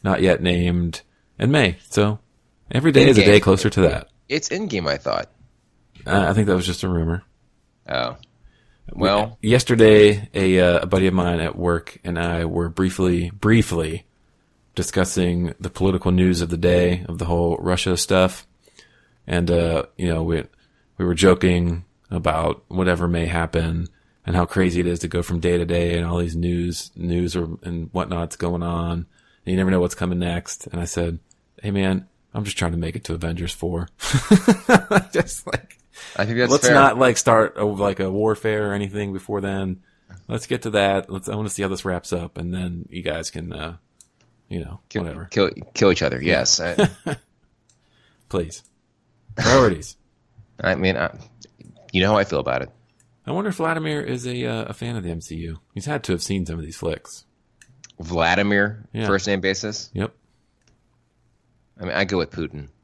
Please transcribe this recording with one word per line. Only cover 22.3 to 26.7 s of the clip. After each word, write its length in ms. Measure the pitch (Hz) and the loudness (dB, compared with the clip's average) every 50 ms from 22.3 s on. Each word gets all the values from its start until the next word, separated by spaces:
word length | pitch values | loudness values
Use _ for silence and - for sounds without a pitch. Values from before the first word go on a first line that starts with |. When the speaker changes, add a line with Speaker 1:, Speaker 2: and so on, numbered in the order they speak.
| 78 80 80 80 - - _ | 0 0 0 -2 -4 -6 _
Speaker 1:
whatever 400 | _ - 90 92 90 90 85 87 | _ -4 0 2 2 2 2 0
may 200 | 87 87 82 82 | 0 0 0 -2
happen 600 | 82 85 82 82 80 - 82 82 82 82 82 87 87 _ _ _ _ _ _ _ | -2 -2 -2 -4 -2 -2 -2 -2 0 -2 -4 -6 -8 _ _ _ _ _ _ _
and 120 | - 92 | -2 0
how 80 | 90 87 | 0 0
crazy 340 | - - 95 92 90 85 87 | 0 0 2 2 2 2 2
it 80 | 87 | 0
is 120 | 87 87 85 | 0 -2 -2
to 80 | - 82 | -4 -4
go 120 | - 87 | -4 -4
from 200 | 87 - 87 85 | -4 -2 -4 -2
day 160 | 80 90 87 | 0 2 2
to 80 | 87 85 | 2 0
day 320 | 82 87 87 87 85 85 | 0 0 0 0 0 0
and 80 | 85 85 | -2 -2
all 100 | 85 87 | -2 -2
these 180 | 87 87 85 82 | -2 -2 -2 -2
news, 560 | 82 87 87 87 87 87 87 | -2 -2 -2 -2 -2 -2 -4